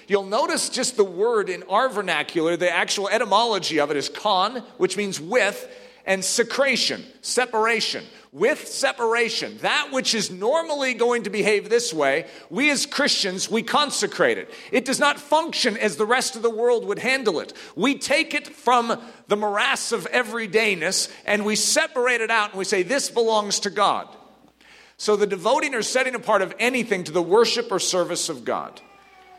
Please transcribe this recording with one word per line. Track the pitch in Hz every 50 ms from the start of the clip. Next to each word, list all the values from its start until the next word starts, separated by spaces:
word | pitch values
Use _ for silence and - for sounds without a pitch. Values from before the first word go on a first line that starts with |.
| -
You'll | - 196 202 196
notice | 190 202 247 311 339 330 220 -
just | - - 240 254 - -
the | 220 202
word | 190 170 175 208 240 233 208 190 180
in | 175 175 185
our | - 185 220 262
vernacular, | 262 202 202 196 180 165 151 147 - - 170 156 165 175
the | 156 180 175
actual | 170 180 208 175 - 208 196
etymology | 196 202 226 247 202 190 214 233 233 214 190 160 - 160 147
of | 143 147
it | 156
is | 139 135 -
kon, | - - - 214 202 180 185 214 262 247 - - -
which | - 180 185 -
means | 196 208 196 139
with, | 139 151 170 226 247 202 202 202 - - - - - - - - - -
and | - 190 190 180
secration, | - - - 226 233 - - 277 269 240 - - - 127 92 - - - -
separation. | - - - 240 247 240 233 220 220 226 233 220 - - - 117 - - - - - _ -
With | 139 196 254 311 - -
separation, | - - - 262 269 262 - 233 226 226 240 233 220 - - - - 104
that | 110 151 196 247 294 285 -
which | - - 214 - 220
is | 220 175 -
normally | 185 180 196 233 294 330 330 330 294 285 269 262 240
going | 208 233 240 240 233 190
to | 208
behave | 190 214 175 208 214 202 185 185
this | 226 240 233 - 170
way, | 156 143 135 135 160 160 - - - - -
we | 160 214 285 302
as | 285 - -
Christians, | - - - 285 254 - - - 190 185 190 - -
we | 190 226
consecrate | - - - 277 294 277 - - 220 185 - - 165 123 110
it. | 95 85 - - - - -
It | - 247 240
does | 277 220 -
not | 294 285 285 -
function | - - 302 311 330 311 - - - 240 202
as | 220 214 214 156
the | 135 214
rest | 214 254 254 226 - -
of | 233
the | 214 233
world | 226 214 240 240 247 233 190
would | 190 202 -
handle | - 247 262 269 247 208 170 131
it. | 101 - - - - - -
We | - 196 277 269
take | - - - 269 320 320 320 294
it | 294 285
from | - - - - 233 254 240 233 233 208 233 - - - - -
the | - 202
morass | 208 208 208 202 208 240 269 262 - - -
of | 233 202 160 226
everydayness | - 247 247 214 220 233 220 196 185 220 226 214 190 170 151 185 190 - - - - - -
and | - 208 208 202
we | 214 214
separate | - - - - 294 320 311 - 254 240 254 247 226
it | 226 214
out | 226 220 208 208
and | 185
we | 190 190
say, | - 214 185 180
"This | 170 262 302 - -
belongs | - 233 233 226 220 214 208 202 190 -
to | - 202
God." | 185 208 202 175 127 101 82 - - - - - - _ _ _ _ _ - - - - - - _
So | - - 214 214
the | 196 208
devoting | 196 196 185 165 214 262 302 311 294 269
or | 226
setting | 208 - - 254 262 262 247
apart | 226 - 208 220 196
of | 190 175 -
anything | - 220 247 269 247 208 - 202 185 170
to | 156
the | 151 180
worship | 170 165 190 226 233 226 - 233 226 226
or | 196 170
service | - - - 185 175 151 175 147 - -
of | 151 123 113
God. | 123 113 87 69 57 - - - - - - - - - - - - -